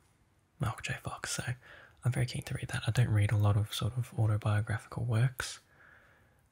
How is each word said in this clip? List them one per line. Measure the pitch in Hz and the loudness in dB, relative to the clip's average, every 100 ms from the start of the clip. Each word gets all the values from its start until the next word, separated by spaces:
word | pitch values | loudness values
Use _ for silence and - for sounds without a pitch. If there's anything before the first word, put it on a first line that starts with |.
| _ _ _ _ _ - | _ _ _ _ _ -6
Michael | 113 113 | -4 -4
J | - 131 | -6 -6
Fox, | - - - | -6 -8 -8
so | - - 123 - - - _ | -6 -6 -8 -10 -20 -20 _
I'm | - | -2
very | 123 127 | 0 0
keen | 139 | -2
to | - | -6
read | 131 - | -6 -4
that. | 120 - | -4 0
I | |
don't | 110 120 | 2 4
read | 107 104 | 4 4
a | 107 | 4
lot | 104 104 | 4 4
of | 104 | 2
sort | - 107 123 | -2 -4 -2
of | 117 - | -4 0
autobiographical | 110 107 110 104 107 110 - - | 2 2 2 0 0 -2 -4 -6
works. | 117 110 127 - - - _ _ - - - _ _ _ _ | 0 2 2 0 -8 -10 _ _ -20 -20 -20 _ _ _ _